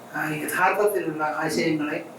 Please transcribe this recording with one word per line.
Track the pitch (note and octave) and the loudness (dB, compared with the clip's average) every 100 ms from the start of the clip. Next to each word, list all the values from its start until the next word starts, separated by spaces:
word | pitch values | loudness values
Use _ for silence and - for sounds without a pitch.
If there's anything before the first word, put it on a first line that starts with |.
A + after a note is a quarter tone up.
| - D3+ | -10 -4
ആ, | D#3 D3+ | -2 -2
യഥാർത്ഥത്തിലുള്ള | D3 D3 F#3+ G3 G#3 F#3 D#3+ D#3 D#3 D3 | -2 2 2 4 4 2 -2 -2 -2 0
ആശയങ്ങളെ | D#3+ E3+ E3 D#3 D3+ D#3+ - | -2 2 2 2 0 -4 -8